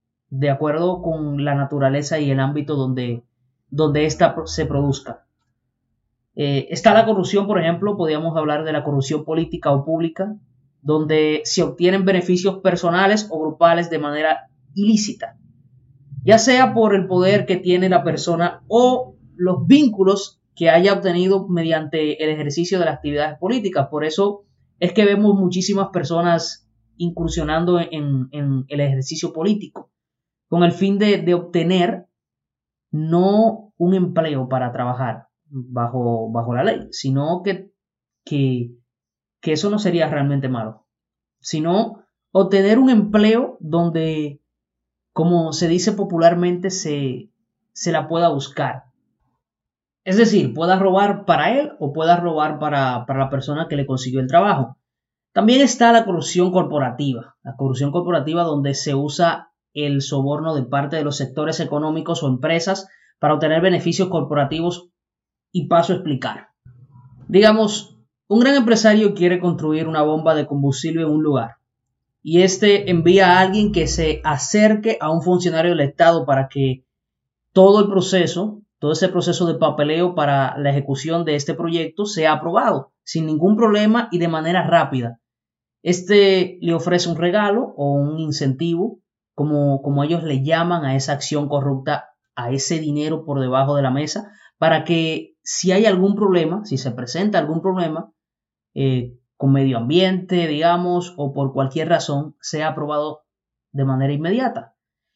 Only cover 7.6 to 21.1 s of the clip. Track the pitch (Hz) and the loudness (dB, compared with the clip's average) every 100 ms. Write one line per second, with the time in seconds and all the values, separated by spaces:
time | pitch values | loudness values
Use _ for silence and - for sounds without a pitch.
7.6 | 165 170 208 190 160 156 165 160 151 151 | 0 -2 -2 -2 -2 -2 -2 -2 -2 -2
8.6 | 160 151 143 143 135 151 151 160 156 117 | -2 -4 -2 -2 -2 -4 -4 -4 -4 -4
9.6 | 147 139 160 160 165 - 202 214 _ _ | 0 0 0 -2 -4 -4 -8 -8 _ _
10.6 | _ _ 143 156 151 156 156 151 - - | _ _ -2 -2 2 2 2 0 -4 -2
11.6 | 151 - 175 190 185 185 180 180 190 185 | -2 0 0 2 2 0 2 0 0 0
12.6 | 185 175 175 180 196 208 - 160 156 - | -2 0 0 2 2 2 -2 -6 -6 2
13.6 | 170 170 165 160 147 147 156 160 - _ | 4 4 0 -4 -4 -2 -2 -2 -6 _
14.6 | _ 196 208 214 - - - - _ _ | _ -2 2 2 0 -8 -12 -16 _ _
15.6 | _ _ _ _ _ - 185 220 262 254 | _ _ _ _ _ -6 4 6 6 4
16.6 | 262 233 214 196 185 180 185 202 - - | 4 4 4 2 2 2 4 2 2 -2
17.6 | 180 180 185 175 165 - 170 165 170 - | 2 2 4 2 2 -4 -2 0 -2 -4
18.6 | - 226 254 254 - - - - 180 - | 0 4 4 2 -4 -14 -20 -4 -2 -2
19.6 | 165 285 269 202 190 196 - _ _ - | 6 6 6 2 2 2 -4 _ _ -2
20.6 | 165 170 196 185 180 | 4 6 4 2 0